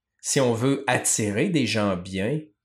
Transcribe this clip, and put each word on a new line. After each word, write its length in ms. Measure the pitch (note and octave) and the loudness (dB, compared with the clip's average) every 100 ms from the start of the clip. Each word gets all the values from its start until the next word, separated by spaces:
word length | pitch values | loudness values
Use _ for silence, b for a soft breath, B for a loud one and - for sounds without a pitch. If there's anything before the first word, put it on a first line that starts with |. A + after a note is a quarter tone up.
| _ _ | _ _
si 180 | - C#3+ | -2 2
on 140 | B2+ | 2
veut 320 | A2+ C3 C#3 - | 2 0 0 0
attirer 640 | B2 - - G#2 G2+ F#3 | 0 0 0 0 0 0
des 160 | E3 A2+ | 0 0
gens 320 | A2 G#2 F2+ | 0 0 -2
bien, 420 | F2+ F#2+ G#2 D#3 D#3 _ | -4 -4 -2 -4 -6 _